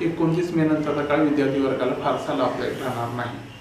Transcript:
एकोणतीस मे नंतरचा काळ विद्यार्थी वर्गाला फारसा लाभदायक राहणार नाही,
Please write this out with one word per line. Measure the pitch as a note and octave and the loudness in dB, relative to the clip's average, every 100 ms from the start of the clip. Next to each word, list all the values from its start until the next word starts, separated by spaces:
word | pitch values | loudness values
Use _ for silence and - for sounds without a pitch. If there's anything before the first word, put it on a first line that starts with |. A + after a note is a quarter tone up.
एकोणतीस | E3 E3 E3 E3 E3+ | -2 2 2 2 0
मे | E3 | 2
नंतरचा | D#3 D3+ D3 D3 | 2 2 0 -2
काळ | C#3+ D3+ | 2 2
विद्यार्थी | D3+ C#3+ C3+ C#3 | 4 4 2 2
वर्गाला | C3+ C3 B2+ | 0 0 0
फारसा | B2+ C#3+ - - | 0 -2 -2 -2
लाभदायक | C3+ B2 B2 B2 - | 0 0 0 -4 -4
राहणार | C3+ A#2+ A#2 B2 | -4 -4 -4 -4
नाही, | A#2+ - - - | -6 -8 -14 -16